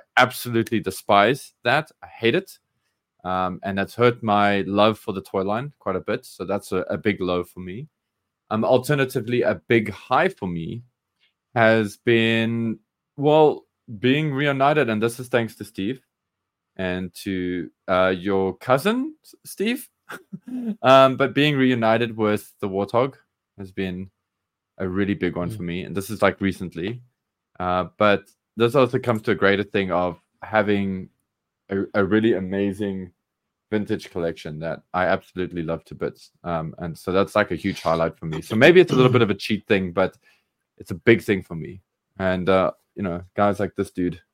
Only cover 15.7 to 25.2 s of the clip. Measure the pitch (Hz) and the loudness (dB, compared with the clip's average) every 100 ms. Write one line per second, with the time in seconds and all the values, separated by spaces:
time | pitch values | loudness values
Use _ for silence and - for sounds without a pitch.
15.7 | - 98 135 _ _ _ _ _ _ _ | -6 -6 -6 _ _ _ _ _ _ _
16.7 | - 92 92 92 - 101 92 90 90 80 | -8 -6 -4 -8 -10 -6 -4 -4 -4 -8
17.7 | _ - 92 92 95 95 98 95 90 - | _ -2 2 2 0 0 0 0 -2 0
18.7 | 135 202 247 311 - - - - - 208 | 0 2 -2 -4 -10 -20 -20 -14 -6 -4
19.7 | 247 - _ - - _ 190 - 254 233 | -4 -10 _ -20 -20 _ -18 -12 -10 -8
20.7 | 208 123 135 135 131 135 135 151 139 131 | 0 6 8 6 4 -2 0 0 2 2
21.7 | 123 113 113 117 110 107 104 - _ 104 | 2 2 2 0 -2 0 0 -4 _ -6
22.7 | 95 101 120 135 - _ _ _ - 95 | -4 -2 0 0 -4 _ _ _ -18 -12
23.7 | 95 95 90 95 _ _ _ _ _ _ | -8 -6 -8 -12 _ _ _ _ _ _
24.7 | - 95 92 98 101 | -10 -6 -2 -2 -2